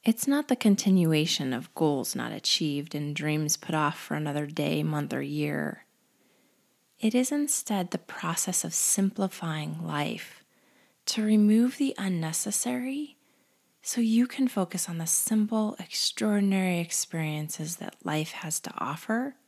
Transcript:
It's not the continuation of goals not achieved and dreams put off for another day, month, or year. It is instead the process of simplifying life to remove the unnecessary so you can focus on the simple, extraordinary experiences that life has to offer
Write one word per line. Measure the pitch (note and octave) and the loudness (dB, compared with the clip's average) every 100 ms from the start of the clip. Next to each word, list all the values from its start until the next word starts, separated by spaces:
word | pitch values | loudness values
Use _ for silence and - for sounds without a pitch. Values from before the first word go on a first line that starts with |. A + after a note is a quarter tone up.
It's | - A3 - | 2 0 2
not | C#4+ D4 | 0 2
the | B3 | 2
continuation | A3 G3+ G3 F#3+ E3 D#3 D#3 - C3+ | 4 4 6 6 6 4 2 0 -2
of | B2 - - | -4 -6 0
goals | D#3 C#3 - B2 | 2 2 -2 -4
not | A#2 | -6
achieved | G#2 - - D#3 C#3+ D3+ D3 | -4 -2 0 0 -4 -6 -6
and | D3 D3 | -4 -4
dreams | D3+ D3+ D3+ - | -2 0 0 -4
put | - D#3+ | -2 0
off | D3 D3 | 0 -2
for | - D3+ | -6 -4
another | D3+ D3 D3 | -2 -2 -4
day, | D#3 D3 D#3 | -2 0 0
month, | D#3 D3+ C#3+ | 0 -2 -4
or | C3 | -4
year. | C#3 D3 D3 D3 D3+ - _ _ _ _ _ _ _ _ _ _ _ _ | -4 -2 -2 -2 -4 -8 _ _ _ _ _ _ _ _ _ _ _ _
It | A3 | 0
is | B3 B3+ | 2 0
instead | D4 D4 - - G#3 F3+ | 0 -2 -2 -2 -2 -2
the | - | -6
process | - - E3 E3 - F3 | -8 -8 -4 -2 -2 -2
of | E3 | -2
simplifying | - - - G3 - G3 - E3 D#3 D3+ D#3 E3 | -2 0 2 0 0 -4 -2 -6 -4 -6 -6 -4
life | D3 D3 - - - _ _ _ _ _ _ - | -2 -2 -4 -10 -18 _ _ _ _ _ _ -6
to | - | -2
remove | G#3+ G#3+ G#3 A3 B3 - | 4 6 8 8 4 2
the | C4+ - | -2 0
unnecessary | G3 F3+ D#3+ D#3 G#3 G#3 A#3+ B3 B3+ C#4 D4 _ _ _ _ _ _ _ | -2 0 -2 -2 -2 -2 -2 -4 -4 -6 -8 _ _ _ _ _ _ _
so | - - | -6 0
you | A3+ A3+ B3 | 4 4 4
can | - B3+ | 2 0
focus | - F3+ F#3 - | 2 -2 -2 -4
on | E3 | -4
the | E3 | -2
simple, | - - A3 G#3+ A3+ G#3+ - | 0 2 2 2 2 0 -4
extraordinary | F3 - - - G#3+ G#3 G3 F#3+ F#3 F3 | -8 -4 -4 0 2 4 4 4 2 0
experiences | E3+ - - E3 D#3 D3+ D3+ - D#3 E3+ | 0 -4 -4 -2 -2 -2 -6 -6 -8 -8
that | - - | -10 -8
life | - D3+ D#3+ | -4 -2 -2
has | - D#3+ D#3 | -6 -6 -6
to | - - | -6 -6
offer | - D#3 - A3+ C4+ - | -6 -6 -2 -2 -2 -8